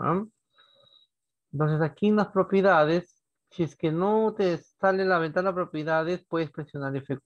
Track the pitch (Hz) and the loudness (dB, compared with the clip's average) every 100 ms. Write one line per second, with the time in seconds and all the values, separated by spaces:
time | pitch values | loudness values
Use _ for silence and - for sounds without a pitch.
0 | 127 180 214 _ _ _ _ _ _ _ | -2 -2 -4 _ _ _ _ _ _ _
1 | _ _ _ _ _ 143 151 156 160 - | _ _ _ _ _ -4 -2 0 -2 0
2 | 208 208 202 190 185 196 190 170 151 170 | 0 2 0 0 0 2 4 4 4 0
3 | - _ _ _ _ - 160 - 160 160 | -4 _ _ _ _ -6 -6 -2 -2 0
4 | 196 220 220 214 190 165 - _ 190 190 | 0 2 0 0 -2 -2 -8 _ 0 2
5 | 190 175 160 180 190 180 170 156 151 160 | 2 0 0 -2 -2 -2 -4 -6 -2 -2
6 | 160 180 - 165 160 - 147 143 139 135 | -2 -6 -4 -4 -4 -8 -12 -8 -6 -6
7 | 139 131 | -6 -8